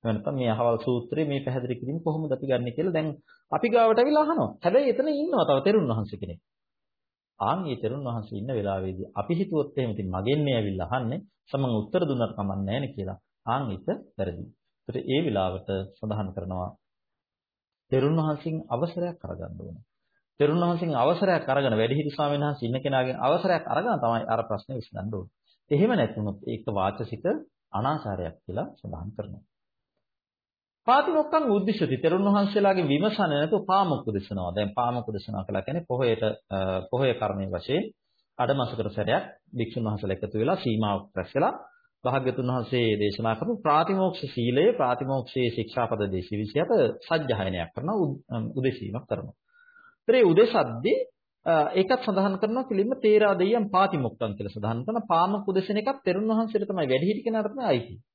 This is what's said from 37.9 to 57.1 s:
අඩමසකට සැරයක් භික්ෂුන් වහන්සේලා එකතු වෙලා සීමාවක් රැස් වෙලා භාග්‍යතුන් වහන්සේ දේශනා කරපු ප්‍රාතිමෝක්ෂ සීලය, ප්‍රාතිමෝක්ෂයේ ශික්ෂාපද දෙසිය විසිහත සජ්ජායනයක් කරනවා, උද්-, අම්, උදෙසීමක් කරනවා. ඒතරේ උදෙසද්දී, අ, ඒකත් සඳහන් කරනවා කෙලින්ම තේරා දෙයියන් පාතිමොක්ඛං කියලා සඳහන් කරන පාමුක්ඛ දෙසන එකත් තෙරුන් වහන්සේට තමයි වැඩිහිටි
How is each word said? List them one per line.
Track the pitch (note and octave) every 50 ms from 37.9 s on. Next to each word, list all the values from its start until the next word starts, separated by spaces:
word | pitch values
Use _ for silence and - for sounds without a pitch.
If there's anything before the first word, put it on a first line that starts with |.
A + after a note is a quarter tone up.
| - _ _ _ _ _ _ _ _ -
අඩමසකට | B2+ B2 C#3 C#3 B2+ A2 - A2 G#2 G#2
සැරයක් | G2+ G#2+ G2+ - B2 F3 - - - _ _ _
භික්ෂුන් | - B2 A2+ A2+ - B2 A2+
වහන්සේලා | G#2+ G#2+ G2+ A2 G2 F#2+
එකතු | - - G2 -
වෙලා | G#2+ A2 C#3 F3+
සීමාවක් | F#3 - B2+ A2 G#2+ A2 G#2 G2+ F#2+ - - _
රැස් | F#2+ F2+ - -
වෙලා | C3+ D#3+ A#3 - - - - _ _ _ _ _ _ _
භාග්‍යතුන් | B2+ B2+ C3+ C3 B2+ A#2+ - B2+ B2
වහන්සේ | B2+ B2+ A2+ - C3 B2 A#2+ A2+ G#2+
දේශනා | G2+ G#2 G#2 G2 - A2+ A2+ A2
කරපු | A2 - G#3 A#3+ G3+
ප්‍රාතිමෝක්ෂ | - D#3 D3 D3+ E3+ - G3 F#3+ F#3+ F#3 F#3 - -
සීලය, | C3+ - - A#2 A#2+ B2 C3+ E3 A3+ A#3+
ප්‍රාතිමෝක්ෂයේ | - C#3+ B2 B2 - C3+ C3 C3+ C3+ B2 B2+ - C3+ B2 A#2
ශික්ෂාපද | A2 - G#2+ G#2+ - B2+ A#2+ G#2 A#2 G#2 G#2
දෙසිය | G2 F#2+ F#2 F2+ - G#2+ G#2
විසිහත | G#2+ G#2+ G#2+ C#3+ E3 - A#3 G3+ C#3 A2 - -
සජ්ජායනයක් | - - E3 E3 D3+ B2+ A#2 G2+ F#2+ F#2+ F#2 F2+ E2 E2
කරනවා, | _ - B2 E3 G#3+ G#3+
උද්-, | F3 C#3+ C3+ - -
අම්, | _ A#2+ A2+ A2 A2+
උදෙසීමක් | A2+ C3 B2+ C3+ - - - G2+ G2+ B2 -
කරනවා. | _ A2+ - - - - _ _ _ _ _ _ _ _ - _ - _ _ _ -
ඒතරේ | A#3 C4 A#3
උදෙසද්දී, | F#3 E3 F3+ A3+ A#3 - G3 D3+ B2 A2+ A#2 B2+ G#3+ C#4 C5 B4+ - _ _ _ _ _ _ _
අ, | - E3 D#3+ D3 D3+
ඒකත් | - F#3 F#3 F#3+ C4 B3+
සඳහන් | - - G3 F#3+ F#3+ G3+ G3
කරනවා | F#3+ A3 G#3+ A3 B3+ C4
කෙලින්ම | C4 A3+ G3 G3+ A#3 C4+
තේරා | C4 - A3 G#3+ G#3+ G#3+ G#3 G3
දෙයියන් | F3 F3+ F#3+ A3+ A#3+ G#3 G3
පාතිමොක්ඛං | G3 F#3 G3 F#3+ F3+ D3+ C3 A2+ G#2+ - A#2+ A2 G2+
කියලා | - G#2 G2+ -
සඳහන් | G#2+ G2+ A2 A#2 A#2 C3
කරන | - A3+ A#3 G#3+
පාමුක්ඛ | - F3+ E3 F3 F#3 G3+ G3+ G3+ - F#3
දෙසන | F#3+ F#3+ - G#3 G#3
එකත් | G#3 C4+ C4+ C#4
තෙරුන් | _ F#3+ F3 F#3+ G#3+
වහන්සේට | A3 A3 A3 A3+ A3 A3 G#3 G3
තමයි | - G3+ F#3 D#3
වැඩිහිටි | C3 C3 C3+ D#3 F#3+